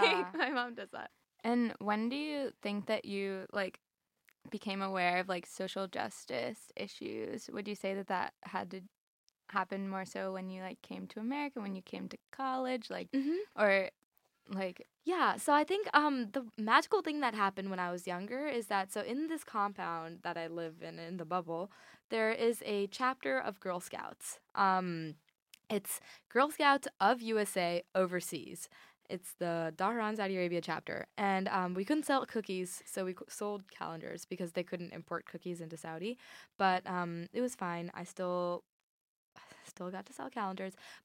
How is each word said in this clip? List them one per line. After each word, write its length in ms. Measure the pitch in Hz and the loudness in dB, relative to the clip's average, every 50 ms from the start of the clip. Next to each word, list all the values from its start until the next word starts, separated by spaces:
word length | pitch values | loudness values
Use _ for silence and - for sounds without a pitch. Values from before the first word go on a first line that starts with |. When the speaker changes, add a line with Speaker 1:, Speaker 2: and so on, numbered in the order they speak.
Speaker 1:
Like, 320 | - - - 359 - - - | 10 8 6 4 2 0 2
my 160 | 320 - 262 | 2 2 2
mom 260 | 294 247 247 247 233 | 2 0 0 -2 -4
does 160 | 208 202 - | -8 -10 -8
that. 200 | - - - - - _ _ _ _ _ - | -10 -10 -10 -12 -14 _ _ _ _ _ 2
And 300 | 226 240 240 240 220 - - | 4 4 4 4 2 0 -2
when 300 | 202 208 208 214 226 240 | 0 2 2 2 2 0
do 60 | 269 | 0
you 360 | 285 302 302 294 285 269 - - _ | -2 -2 -2 -2 -2 -2 -2 -4 _
think 260 | - 208 202 202 - | -4 -2 -2 -2 0
that 180 | - 220 - - | 0 0 0 0
you, 400 | - 202 196 196 196 190 190 190 - - | -2 -2 -2 0 -2 -2 -4 -6 -4 -2
like, 260 | 208 190 185 - - _ _ _ _ _ _ _ _ _ - _ _ - - | -2 -2 -2 -4 -12 _ _ _ _ _ _ _ _ _ -20 _ _ -10 -8
became 300 | - 202 - 208 196 196 | -8 -6 -4 -4 -2 -2
aware 360 | 196 190 190 185 180 175 180 185 | -2 0 2 4 4 4 4 4
of, 100 | 180 190 | 2 0
like, 160 | 185 180 170 | -2 -4 -4
social 420 | - - - 190 185 - 190 196 | -8 -6 -6 -6 -4 -2 -4 -4
justice 840 | 185 - 202 - 202 - - - - 247 - 120 123 220 - - - _ | -4 -4 -4 -4 -4 -8 -12 -8 -6 -4 -2 -2 -4 -6 -8 -14 -14 _
issues, 720 | - 202 202 - - - 107 107 110 - - - 220 - - | -10 -8 -8 -8 -10 -8 -6 -6 -6 -6 -6 -6 -8 -10 -8
would 160 | - 208 196 | -8 -6 -6
you 80 | 208 208 | -6 -6
say 180 | - - 196 196 | -4 -4 -4 -4
that 140 | 196 190 | -4 -2
that 260 | - 190 180 - - - _ - | -2 -2 -2 -2 -4 -8 _ -12
had 280 | 190 - 190 202 175 | -8 -6 -6 -6 -6
to 100 | 185 190 185 - _ _ _ _ _ _ _ _ _ _ _ - | -10 -12 -12 -16 _ _ _ _ _ _ _ _ _ _ _ -4
happen 400 | 202 196 185 - 196 196 196 196 | -4 -2 -2 -2 -4 -4 -4 -4
more 160 | 190 190 190 | -4 -6 -6
so 260 | 190 - 190 190 190 190 | -6 -6 -6 -4 -4 -4
when 160 | 190 185 185 | -6 -8 -8
you, 120 | 190 185 | -8 -8
like, 200 | 185 185 - - | -10 -10 -10 -12
came 260 | - - 185 185 190 | -12 -12 -10 -10 -10
to 120 | 180 - 214 | -10 -8 -6
America, 400 | 220 240 277 294 285 277 - 233 | -4 -4 -2 -2 -4 -4 -6 -6
when 160 | 202 196 190 | -6 -6 -6
you 60 | 185 | -8
came 260 | - - 190 190 190 - | -10 -10 -8 -8 -8 -8
to 80 | - - _ _ | -10 -14 _ _
college, 580 | - - 269 262 262 262 262 254 254 233 - - | -8 -4 -2 -2 0 0 0 -2 -2 -4 -4 -6
like, 220 | 185 180 180 - | -6 -6 -6 -2
Speaker 2:
Mm-hmm. 500 | - 269 269 294 330 381 415 - _ 208 | 0 0 2 2 0 0 -2 -4 _ 4
Speaker 1:
or, 280 | 214 202 196 196 190 - - _ _ _ _ _ _ _ _ _ _ - | 6 8 8 6 4 0 -6 _ _ _ _ _ _ _ _ _ _ -6
like 360 | 202 190 190 185 180 - - - _ _ _ | -4 -2 -2 -2 -4 -8 -16 -20 _ _ _
Speaker 2:
Yeah, 320 | 311 370 339 262 208 - | 0 2 6 6 4 4
so 160 | 196 - 302 285 | 4 4 6 6
I 100 | 302 302 | 6 6
think, 240 | - 381 403 415 - - | 4 2 0 2 6 6
um, 360 | 294 302 302 277 254 233 202 | 6 6 6 4 2 0 -2
the 140 | - 269 240 220 - | -2 -4 -4 -4 -4
magical 440 | - 214 220 240 302 320 - 440 392 | -2 4 8 8 8 8 6 4 2
thing 180 | 320 320 302 294 | 4 2 0 2
that 120 | 277 233 214 | 2 2 4
happened 360 | 214 202 196 196 196 196 196 | 4 2 2 2 0 -2 -2
when 100 | 190 185 | -2 0
I 120 | 180 175 | 0 -2
was 140 | 180 180 - | -2 -4 -4
younger 420 | 185 175 180 196 208 247 262 302 | -4 -4 -4 -4 -4 -4 -2 -2
is 200 | 302 262 240 214 | 0 0 -2 0
that, 240 | - 208 196 190 190 | 2 0 0 0 0
so 100 | - 214 | -2 -4
in 260 | - - 240 277 320 | -2 -2 -2 -2 -2
this 160 | 320 320 302 - | -2 -2 -4 -6
compound 760 | - - 214 202 208 196 190 180 170 170 165 160 165 170 185 - | -4 -2 0 0 0 -2 -4 -4 -4 -4 -4 -6 -8 -10 -6 -6
that 140 | 175 165 | -4 -4
I 100 | 170 165 | -4 -4
live 360 | 165 165 170 165 160 160 170 170 | -4 -4 -4 -6 -6 -8 -10 -12
in, 160 | 165 165 165 | -10 -10 -10
in 180 | 165 165 190 | -8 -8 -6
the 80 | 175 165 | -6 -2
bubble, 460 | 156 175 180 165 165 165 165 190 - - - - - - - _ _ | 0 0 0 0 0 -2 -4 -4 -6 -8 -18 -20 -20 -20 -20 _ _
there 220 | 226 226 220 220 | 2 4 4 4
is 300 | 220 - 226 233 233 - - | 4 4 4 4 4 2 -2
a 220 | 214 208 202 202 | -2 0 0 0
chapter 520 | 196 - - 254 254 262 - - 269 262 262 | -2 0 0 0 0 0 0 0 0 0 0
of 200 | - 220 196 - | 0 -2 -6 -4
Girl 200 | - 185 175 180 | -4 -4 -4 -4
Scouts. 600 | - - - - - - - - - - - - _ _ - | -4 -6 -8 -8 -8 -8 -10 -10 -10 -12 -12 -12 _ _ 2
Um, 600 | - 196 190 190 185 185 180 170 165 160 156 156 - _ _ _ _ _ _ - _ _ - | 4 6 6 6 4 2 0 -2 -4 -4 -6 -8 -12 _ _ _ _ _ _ -20 _ _ -4
it's 300 | 214 196 196 - - - - - - - _ _ | -2 -2 -2 -4 -8 -8 -10 -16 -20 -20 _ _
Girl 220 | - 240 277 302 | 4 4 4 4
Scouts 360 | - - 302 285 277 277 - - - - | 4 4 6 6 6 6 2 -4 0 4
of 220 | 196 208 254 240 | 6 6 6 4
U 180 | 226 226 220 214 | 2 2 2 2
S 160 | 208 202 - | 2 2 2
A 260 | 190 175 170 175 175 - _ - | 2 2 2 2 0 -2 _ 2
Overseas. 720 | 190 185 180 180 175 - - 170 139 - - - - - - - - - - _ _ _ - | 4 4 4 2 -2 -2 -4 -6 -6 -8 -10 -12 -12 -14 -16 -16 -20 -20 -20 _ _ _ -8
It's 240 | 190 180 - - - - | -8 -8 -8 -12 -8 -4
the 340 | 180 170 165 165 165 160 160 | -2 0 0 0 0 -2 0
Dhahran, 420 | 160 190 208 240 233 214 214 220 | 0 0 2 2 2 0 0 0
Saudi 180 | 214 196 190 196 | 0 0 0 2
Arabia 260 | 185 180 175 175 170 | 2 2 2 2 0
chapter. 460 | 165 175 160 - - - - - - - _ | 0 0 -2 -2 -2 -6 -6 -6 -8 -8 _
And, 300 | - 208 196 190 190 190 | 0 2 4 4 4 2
um, 260 | 202 - 185 180 180 180 | 2 2 2 2 2 0
we 120 | 185 196 | -2 2
couldn't 200 | - 302 311 285 | 2 2 2 4
sell 180 | - 277 262 226 | 4 2 2 2
cookies, 560 | - - 220 196 - 185 185 185 180 - - - | 0 -2 -4 -2 -2 -4 -4 -4 -4 -8 -12 -12
so 200 | - - 196 190 | -8 -4 -4 -2
we 80 | 185 180 | -2 -4
co-, 120 | - - - | -6 -12 -14
sold 420 | - - 208 208 208 202 196 - | -8 -6 -4 -4 -4 -6 -8 -14
calendars 540 | - - 170 165 165 165 - - - 170 - | -10 -8 -8 -6 -6 -8 -8 -8 -8 -10 -8
because 260 | - - 175 180 170 | -10 -6 -6 -6 -2
they 120 | - 185 175 | -2 -4 -2
couldn't 300 | - 185 175 175 - - | -2 -6 -6 -6 -8 -10
import 320 | 165 165 - 170 165 - | -12 -8 -6 -6 -6 -6
cookies 360 | - - 170 - 180 175 170 | -10 -14 -8 -6 -6 -6 -6
into 160 | 165 160 165 | -8 -10 -10
Saudi. 400 | 151 - 165 160 160 180 226 247 - - - - - - _ _ - | -10 -8 -8 -8 -4 -4 -4 -6 -6 -12 -18 -20 -20 -20 _ _ 4
But, 260 | 196 190 185 180 - | 4 6 6 4 2
um, 400 | - 180 180 175 170 170 170 170 - - | 0 0 0 0 0 -2 -4 -6 -4 0
it 80 | 233 | 0
was 140 | 247 247 - | 0 0 0
fine. 340 | - 185 175 170 170 170 175 - | -2 -4 -2 -2 -2 -4 -6 -6
I 80 | - 175 | -8 -10
still, 600 | - - - 185 180 180 180 175 175 175 - - _ _ _ _ _ _ _ _ _ _ _ _ _ _ - - - - - - | -10 -6 -4 -2 0 2 2 2 0 -2 -4 -6 _ _ _ _ _ _ _ _ _ _ _ _ _ _ -20 -20 -20 -20 -20 -20
still 240 | - - - 180 180 | -20 -10 -8 -6 -6
got 140 | 185 190 202 | -6 -8 -10
to 60 | - - | -10 -10
sell 160 | - 269 262 | -8 -8 -6
calendars. 440 | - 233 202 190 190 190 190 190 - - - - - - | -4 -2 -2 -2 -2 -4 -6 -8 -8 -12 -18 -20 -20 -6